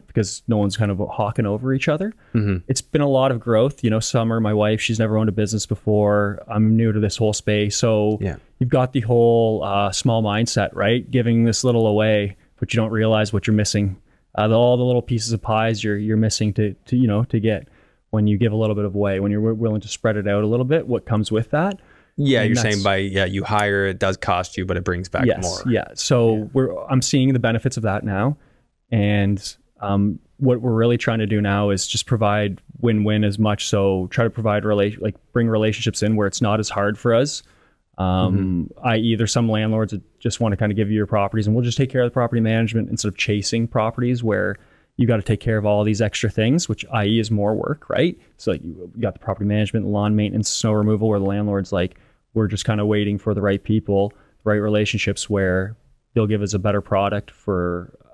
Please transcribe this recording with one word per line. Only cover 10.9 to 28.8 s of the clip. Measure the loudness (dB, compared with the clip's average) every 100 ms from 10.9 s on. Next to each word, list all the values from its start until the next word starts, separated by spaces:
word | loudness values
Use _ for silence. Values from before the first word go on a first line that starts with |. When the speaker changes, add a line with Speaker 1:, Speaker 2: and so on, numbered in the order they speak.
| 0 0
Speaker 1:
Giving | 0 2 2 2
this | 2
little | 2 2 2
away, | 2 2 2 0 -6 _ _
but | -4
you | 0
don't | 0
realize | 0 2 2 2
what | 0 2
you're | 2
missing. | 2 0 -2 -4 _ _ _ -2
Uh, | 2
the, | 4
all | 4 4
the |
little | 2 0
pieces | 0 -4 -2
of | -4
pies | -2 0 0 -2
you're, | -2 -2
you're | 0 0
missing | 0 0 -2
to, | 0 -2 -4 -4
to, | 0
you | 2
know, | 2 0
to | 0
get | 0 -2 -6 _ _ _ _
when | 0 2
you | 2
give | 0
a | 0
little | 0 -2
bit | -2
of | -2
away, | 0 0
when | -2
you're | 0
w-, | 0 0
willing | -2 -2
to | -6
spread | -4 -2 -2
it | 0
out | 0
a | 0
little | 0 0
bit, | -2 0
what | -4 -2
comes | -2 0
with | -2 0
that. | -2 -2 -4 -14 _ _ -4
Speaker 2:
Yeah, | 0 2
Speaker 1:
And | 2
Speaker 2:
you're | 2
saying | 2 0
Speaker 1:
that's |
Speaker 2:
by, | 0 0
yeah, | 0 0 0
you | -2
hire, | -2 0 0 0 0
it | 0
does | -2 -2
cost | -2 -2 -2 -6
you, | -4
but | -4
it |
brings | -4 -4 -4
back | -2 0
Speaker 1:
Yes, | 0
Speaker 2:
more. | -2 -4 -2
Speaker 1:
yeah. | -2 -2 -8
So | -2 2 2 0
Speaker 2:
Yeah. | -2
Speaker 1:
we're, | -2 -2 -4 -2
I'm | 0
seeing | 2 2 2
the | 2
benefits | 0 0 -2 -2
of |
that | -2 -2
now. | -2 -2 -2 -4 _ _ _ _